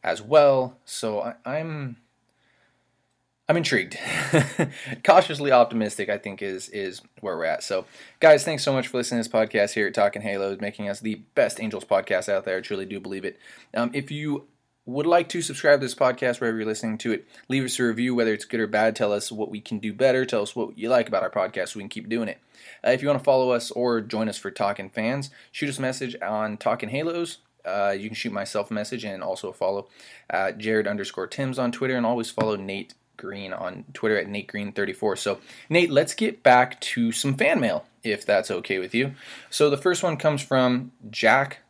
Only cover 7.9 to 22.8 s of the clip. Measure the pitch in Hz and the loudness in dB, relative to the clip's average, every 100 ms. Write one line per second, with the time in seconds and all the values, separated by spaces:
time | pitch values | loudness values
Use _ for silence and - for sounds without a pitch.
7.9 | - - _ 160 147 147 151 143 135 123 | -20 -20 _ 8 8 6 -2 0 0 -2
8.9 | 127 120 120 113 113 110 107 101 - 101 | -4 -2 -2 0 0 2 2 0 2 0
9.9 | - 101 101 101 98 98 98 101 - 101 | 2 2 0 -6 -4 -4 -4 -8 -6 -8
10.9 | 101 110 107 - - 117 - 107 104 - | -6 -6 -8 -4 0 0 0 -6 -8 0
11.9 | 98 98 92 92 98 95 92 90 98 95 | 0 2 -2 0 -2 0 -4 -4 -6 -6
12.9 | 101 95 95 95 - - - - 110 120 | -10 -8 -8 -8 -10 -20 -20 -8 -4 -2
13.9 | 131 135 147 151 143 - _ _ _ - | -4 -6 -8 -4 -6 -8 _ _ _ -8
14.9 | 131 156 170 170 175 160 139 156 143 131 | -4 4 2 2 -4 -6 0 4 4 4
15.9 | - 127 123 127 120 117 113 110 107 113 | 0 0 2 -2 0 -2 -2 -4 -4 -4
16.9 | 110 117 107 - - _ 135 127 123 123 | -4 -2 -4 -6 -20 _ -2 -2 0 0
17.9 | 110 123 120 113 104 - 117 107 107 110 | 2 0 2 2 0 -2 -2 0 2 2
18.9 | 107 104 104 - 107 107 107 - 107 107 | 2 0 0 -4 -6 -6 -6 -8 -6 -6
19.9 | 104 131 131 127 113 104 - 113 - 113 | 2 2 4 0 -2 -2 -4 -6 -6 2
20.9 | 123 113 98 - 104 95 - 90 107 101 | 2 4 0 0 -2 -2 -2 -6 -6 -10
21.9 | 110 - 117 107 - _ _ - - | -12 -4 -4 -4 -8 _ _ -20 -4